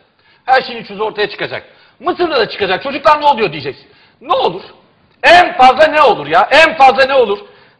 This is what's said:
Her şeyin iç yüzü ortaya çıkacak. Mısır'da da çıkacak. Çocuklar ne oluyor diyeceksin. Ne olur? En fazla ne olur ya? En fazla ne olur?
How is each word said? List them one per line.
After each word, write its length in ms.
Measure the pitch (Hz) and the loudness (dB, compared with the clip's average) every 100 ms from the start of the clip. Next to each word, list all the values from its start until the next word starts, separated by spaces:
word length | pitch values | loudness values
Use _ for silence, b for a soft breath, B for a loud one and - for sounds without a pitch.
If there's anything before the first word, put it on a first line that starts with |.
| _ _ _ _ - | _ _ _ _ -2
Her 160 | - | 0
şeyin 200 | - 233 | -2 -10
iç 80 | - | -14
yüzü 120 | 202 | -8
ortaya 280 | 214 196 208 | -8 -6 -6
çıkacak. 320 | - 143 117 - b b _ | -6 -10 -10 -14 b b _
Mısır'da 360 | 294 349 339 285 | -8 -4 -2 -2
da 80 | 208 | -4
çıkacak. 340 | - 185 185 | -4 -4 -4
Çocuklar 380 | 285 285 311 302 | -6 -2 0 2
ne 60 | 294 | 0
oluyor 260 | 233 196 | 0 -4
diyeceksin. 340 | 151 135 - _ b b b | -6 -12 -14 _ b b b
Ne 120 | 262 | -6
olur? 300 | 523 214 165 - _ _ _ _ _ | -2 -2 -6 -14 _ _ _ _ _
En 340 | 269 349 349 - | 4 4 4 2
fazla 300 | 254 254 311 | 2 4 2
ne 160 | 302 | 2
olur 240 | 277 147 143 | 2 0 -2
ya? 220 | 165 208 | -2 2
En 260 | 277 320 - | 4 2 4
fazla 280 | 269 254 | 4 4
ne 100 | 262 | 2
olur? 240 | 269 220 202 - b b | 0 0 -4 -10 b b